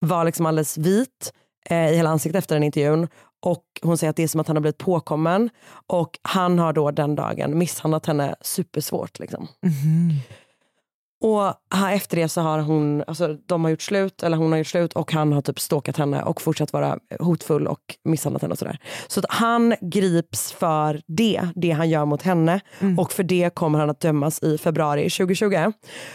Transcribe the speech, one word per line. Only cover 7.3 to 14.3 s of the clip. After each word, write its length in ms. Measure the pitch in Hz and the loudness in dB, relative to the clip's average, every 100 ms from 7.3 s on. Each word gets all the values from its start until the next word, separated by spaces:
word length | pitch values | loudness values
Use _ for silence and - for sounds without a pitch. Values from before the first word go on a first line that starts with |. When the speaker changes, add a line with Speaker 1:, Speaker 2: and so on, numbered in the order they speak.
| - 139 160 | -4 -2 0
Speaker 1:
misshandlat 480 | 175 - 156 156 - | -2 -2 -2 -2 0
henne 280 | 147 139 - | -2 -2 -6
supersvårt 800 | - - - - - - - - | -6 -6 -6 -6 -6 -6 -6 -10
liksom. 300 | - - - - | -12 -10 -12 -4
Speaker 2:
Mhm. 500 | 185 143 151 160 170 147 123 - _ _ _ _ _ _ _ _ | -2 0 2 2 2 0 -4 -14 _ _ _ _ _ _ _ _
Speaker 1:
Och 300 | 220 208 196 - _ | 0 2 0 -2 _
här 200 | 190 196 | 0 2
efter 220 | 196 - 170 | 0 0 0
det 120 | 160 | 0
så 120 | 180 | 0
har 180 | 160 156 | 0 0
hon, 460 | 151 156 147 147 - | 0 2 2 0 -4
alltså, 280 | 160 170 151 - | -2 -2 -4 -4
de 180 | 170 | 0
har 60 | 160 | 2
gjort 120 | 160 | 0
slut, 400 | - 196 196 - | 0 0 0 -2
eller 140 | 165 | -2